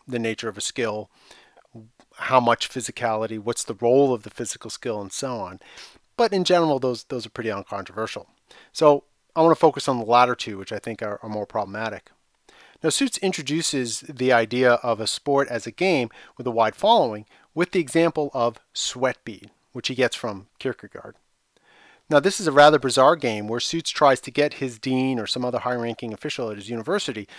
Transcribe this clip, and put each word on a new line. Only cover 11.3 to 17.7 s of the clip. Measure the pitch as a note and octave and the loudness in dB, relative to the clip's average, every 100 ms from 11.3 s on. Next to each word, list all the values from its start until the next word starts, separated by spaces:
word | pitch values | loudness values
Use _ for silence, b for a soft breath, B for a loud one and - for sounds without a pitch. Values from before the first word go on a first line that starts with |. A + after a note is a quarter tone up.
| G#2+ G2+ | -8 -4
problematic. | A2 F#2+ G#2 A2 G2+ - _ _ _ _ b b b | -4 -4 -6 -8 -8 -16 _ _ _ _ b b b
Now, | D#3+ | -2
Suits | - C4+ - | 0 0 0
introduces | F#3+ F3 C3+ D#3 - C#3 A#2+ A2 | -2 -2 -2 -2 0 -2 -2 -6
the | - C3 B2+ | -10 -2 2
idea | A#2+ A2+ B2 B2+ | 4 2 2 4
of | A#2+ B2 G#2+ | 4 2 -2
a | - | -4
sport | - - C#3 C3 | -6 0 0 0
as | A#2+ | -4
a | A#2+ - F#3+ | -8 -4 0
game | D3+ A#2 B B - | 0 -2 B B -8
with | B2 | -4
a | A2+ | 2
wide | A2 | 0
following | - G#3 A3+ C3 G#2+ A2 b b | 2 4 4 2 -2 -12 b b
with | D#3 F3 | -4 0